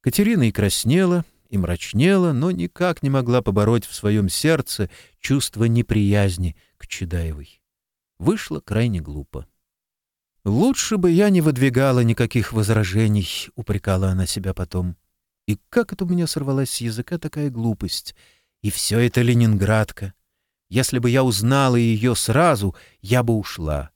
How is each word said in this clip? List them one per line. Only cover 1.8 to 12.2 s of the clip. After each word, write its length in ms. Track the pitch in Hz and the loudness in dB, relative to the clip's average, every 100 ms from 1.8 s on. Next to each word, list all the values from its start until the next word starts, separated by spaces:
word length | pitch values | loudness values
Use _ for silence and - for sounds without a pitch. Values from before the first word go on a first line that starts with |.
| - 101 160 196 175 | -4 2 4 4 2
но 200 | 127 165 | 0 -2
никак 520 | 180 175 - 180 165 | -2 -6 -2 -2 0
не 60 | 139 | 0
могла 320 | 135 120 123 | 0 2 0
побороть 440 | 120 101 104 117 | 2 2 2 0
в 80 | - | -2
своём 360 | - 104 107 98 | -6 0 0 0
сердце 600 | - 151 160 - - 98 - - _ | 0 0 0 -2 -6 -6 -8 -20 _
чувство 460 | - 139 - 104 | -2 -2 -2 -2
неприязни 880 | 117 117 - 107 101 104 101 87 87 - _ _ | 0 2 0 0 2 2 2 -2 -6 -6 _ _
к 100 | - | -16
Чедаевой. 760 | - 87 87 82 73 67 _ _ _ _ _ _ _ | -10 -8 -6 -6 -8 -16 _ _ _ _ _ _ _
Вышло 400 | 101 220 - 156 | -2 -2 -6 -10
крайне 420 | - 104 120 92 | -4 -2 0 -2
глупо. 460 | 71 73 67 69 - _ _ _ _ _ _ _ _ _ | -6 -10 -12 -14 -16 _ _ _ _ _ _ _ _ _
«Лучше 540 | 98 110 233 262 - 214 | -2 2 2 0 -2 2
бы 140 | 180 | 4
я 180 | 165 208 | 4 4
не 120 | 185 | 4
выдвигала 580 | 156 127 135 123 135 127 | 2 2 2 4 2 4
никаких 520 | 113 117 | 2 2